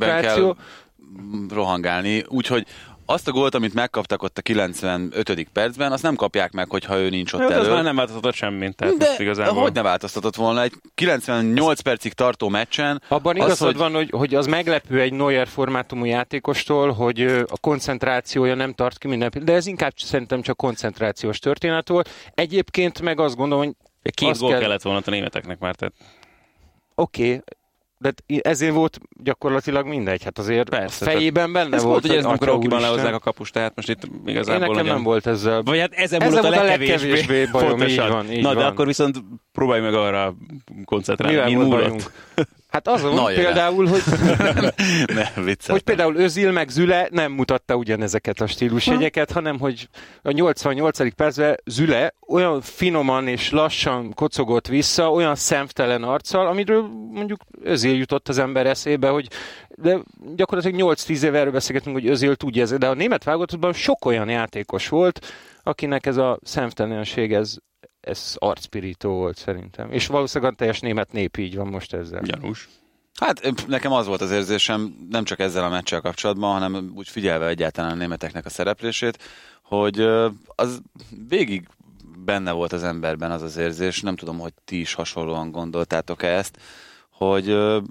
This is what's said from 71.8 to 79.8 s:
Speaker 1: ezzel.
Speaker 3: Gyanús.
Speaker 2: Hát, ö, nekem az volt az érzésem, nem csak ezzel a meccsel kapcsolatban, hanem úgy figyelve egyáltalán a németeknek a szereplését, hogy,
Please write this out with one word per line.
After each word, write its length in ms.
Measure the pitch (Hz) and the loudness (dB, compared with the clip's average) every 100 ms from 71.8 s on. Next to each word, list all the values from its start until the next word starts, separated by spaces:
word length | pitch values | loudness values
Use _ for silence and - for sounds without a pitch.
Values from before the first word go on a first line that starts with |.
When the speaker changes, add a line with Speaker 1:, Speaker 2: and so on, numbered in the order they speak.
| - | -8
Speaker 1:
ezzel. 280 | 87 85 87 | -10 -8 -8
Speaker 3:
Gyanús. 460 | 98 - 101 113 - _ _ _ _ - | -6 -6 -6 -10 -12 _ _ _ _ -2
Speaker 2:
Hát, 240 | 123 180 | 0 0
ö, 60 | 127 120 - | -2 -4 -4
nekem 260 | 135 143 | -2 0
az 140 | 131 101 | 0 0
volt 140 | 95 | -2
az 100 | 98 | 0
érzésem, 640 | 101 95 104 - 107 107 - 85 | -2 0 0 0 -2 -4 -10 -6
nem 140 | 117 | -4
csak 140 | 107 98 | -4 -2
ezzel 240 | 95 90 | -2 0
a 40 | 90 | -2
meccsel 320 | 90 87 85 | -2 -4 -4
kapcsolatban, 520 | 87 85 107 101 104 | -4 -4 -4 -2 0
hanem 400 | 95 92 95 92 | 0 -2 -4 -8
úgy 140 | 98 98 | -12 -12
figyelve 380 | - 98 82 82 | -4 -2 0 -2
egyáltalán 420 | 85 80 - 82 | -2 -4 -4 -6
a 40 | |
németeknek 520 | 85 87 82 82 82 82 | -4 -6 -6 -8 -10 -12
a 40 | |
szereplését, 680 | - 90 107 117 113 120 113 - - - _ | -4 -4 -2 -4 -4 -4 -6 -14 -20 -20 _
hogy, 360 | _ 101 | _ 0